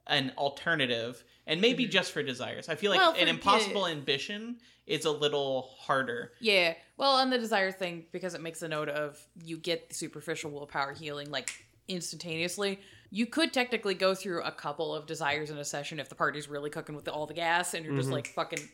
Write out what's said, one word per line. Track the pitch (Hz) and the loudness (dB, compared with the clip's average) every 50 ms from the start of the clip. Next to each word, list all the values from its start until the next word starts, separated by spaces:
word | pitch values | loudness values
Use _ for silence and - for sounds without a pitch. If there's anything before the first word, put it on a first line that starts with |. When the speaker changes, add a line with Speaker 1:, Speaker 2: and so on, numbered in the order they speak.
| _ | _
Speaker 1:
an | - 147 139 135 127 - - | 0 0 2 2 0 -2 0
alternative, | 143 139 - - - 175 160 147 131 120 117 117 113 123 127 - - _ _ _ _ | -2 -2 -2 -2 0 2 2 2 2 2 2 0 -2 -4 -8 -10 -18 _ _ _ _
and | - 156 175 | -2 0 4
maybe | 214 247 254 - 240 | 4 4 4 2 0
Speaker 2:
Mm-hmm. | 196 | 2
Speaker 1:
just | 190 185 180 - | 2 2 2 2
for | - 156 | -2 -2
desires. | 135 135 - 127 117 113 - - - 170 | -2 -2 -4 -4 -4 -6 -6 -6 -6 -6
I | 156 | -4
feel | 151 202 202 | 0 2 4
like | 185 190 | 6 6
Speaker 2:
Well, | 180 165 | 6 6
Speaker 1:
an | - 180 170 | 6 6 4
Speaker 2:
for | 165 | 4
Speaker 1:
impossible | 165 240 - 196 208 226 214 196 196 202 185 | 2 4 4 6 6 6 4 2 0 0 0
Speaker 2:
the | 170 | 0
Speaker 1:
ambition | 156 147 139 151 139 139 - - 208 208 226 240 240 - - - - _ _ | -2 -2 0 0 0 0 -2 -4 -6 -8 -8 -10 -10 -12 -14 -20 -20 _ _
is | - 160 147 170 | -4 -2 0 2
a | 156 | 0
little | 147 143 147 143 151 143 139 135 135 127 127 - - - | 2 2 2 2 2 2 2 2 0 -2 -2 -6 -12 -8
harder. | - - 139 135 127 120 120 120 131 - - - | -2 0 2 2 2 0 -2 -6 -8 -10 -10 0
Speaker 2:
Yeah. | 233 214 202 185 175 165 165 - - _ _ | 2 6 6 6 6 4 2 -2 -10 _ _
Well, | - 269 277 | 2 4 4
on | 269 254 262 262 | 6 6 4 4
the | 254 240 | 2 2
desire | 226 208 220 196 190 190 | 2 2 2 4 4 2
thing, | 185 - 190 175 170 165 165 - | 0 -2 -4 -4 -4 -6 -10 -10
because | - 175 185 180 170 | -8 -6 -6 -6 -6
it | 147 | -6
makes | 165 165 160 - | -8 -8 -8 -8
a | 170 160 | -6 -4
note | 156 151 151 147 | -2 -2 -2 -2
of | 143 151 151 143 143 - - _ _ 170 165 | -2 -2 -4 -4 -6 -12 -20 _ _ -16 -10
you | 165 165 160 | -10 -10 -4
get | 165 175 165 165 - - | -2 -2 -2 -2 -2 -8
the | - | -8
superficial | - 165 143 - 151 - 165 160 - - 151 | -8 -8 -8 -8 -8 -6 -4 -4 -4 -4 -8
willpower | 143 143 143 - - 151 139 139 | -8 -8 -10 -4 -2 -2 -2 -2
healing, | 143 156 160 147 147 147 143 147 | -4 -6 -8 -6 -6 -6 -6 -6
like, | 143 131 123 - - - - _ _ _ _ - | -6 -4 -4 -6 -8 -10 -14 _ _ _ _ -6
instantaneously. | 185 175 160 - 170 156 175 175 160 165 170 180 175 202 202 196 190 196 - - - - - _ | -6 -4 -4 -6 -10 -10 -8 -6 -2 -2 -2 -2 0 0 0 0 -2 -4 -8 -18 -20 -20 -20 _
You | - 208 240 | -2 -2 -2
could | 233 - 294 330 - | 0 2 2 2 2
technically | - 262 247 247 233 220 220 196 190 | 2 0 0 2 -2 -2 0 -2 0
go | 170 190 190 190 | 4 4 4 4
through | 185 - 202 170 156 - | 2 -2 -4 -4 -2 -4
a | 143 | -4
couple | - - - 147 147 - 160 151 156 | -6 -6 -6 -6 -4 -2 -4 -2 -4
of | 156 151 | -6 -6
desires | 156 160 151 160 143 147 151 151 147 | -8 -6 -2 0 0 0 0 -2 -4
in | 156 147 | -6 -6
a | 143 | -6
session | - - 143 143 - 135 139 | -6 -6 -6 -6 -6 -6 -8
if | 131 - | -8 -8
the | - | -4
party's | - 165 147 139 147 143 143 | 0 0 0 0 -2 -6 -8
really | 147 143 147 147 | -6 -6 -6 -6
cooking | 147 160 - - 151 | -6 -8 -8 -8 -12
with | 143 - - | -8 -8 -6
all | 131 151 151 | -6 -6 -6
the | 147 151 | -6 -4
gas | 170 170 165 170 175 180 - - | -2 2 2 4 2 2 0 -4
and | 170 160 | -4 -4
you're | 151 139 | -2 0
just, | 135 131 | 0 2
Speaker 3:
Mm-hmm. | 135 135 | 2 0
Speaker 2:
like, | 147 - - | -2 -4 -4
fucking | - 170 160 - 165 147 151 - | -4 -4 -4 -2 -4 -6 -6 -8